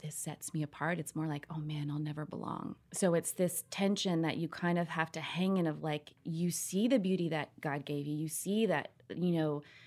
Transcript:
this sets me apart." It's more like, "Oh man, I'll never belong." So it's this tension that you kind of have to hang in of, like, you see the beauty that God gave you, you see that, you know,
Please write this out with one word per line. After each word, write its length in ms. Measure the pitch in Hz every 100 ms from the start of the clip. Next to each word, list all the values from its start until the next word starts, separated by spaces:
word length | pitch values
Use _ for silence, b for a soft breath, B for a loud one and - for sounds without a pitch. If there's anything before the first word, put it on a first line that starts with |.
this 120 | 156 -
sets 360 | - 151 -
me 80 | 160
apart." 360 | 147 - 151 170
It's 160 | 156
more 120 | 156 156
like, 200 | 143 -
"Oh 80 | 160
man, 300 | 151 151 147
I'll 80 | 147
never 260 | 151 151 151
belong." 500 | - - - - - _
So 200 | - 190
it's 180 | 170 165
this 320 | - 180 175 -
tension 520 | - 196 202 196 170
that 160 | 160 147
you 100 | 160
kind 300 | - 175 175
of 100 | 170
have 240 | 165 160
to 80 | 165
hang 380 | 147 160 185 190
in 80 | 165
of, 160 | 147
like, 300 | 156 151 - -
you 260 | - 165 175
see 380 | - - 185 240
the 100 | 254
beauty 300 | 185 185 170
that 220 | 156 - -
God 240 | 156 143
gave 220 | 143 147 143
you, 100 | 151
you 120 | 156
see 380 | - - 208 220
that, 240 | 151 - - -
you 180 | 95 180
know, 300 | 170 156 147 147 B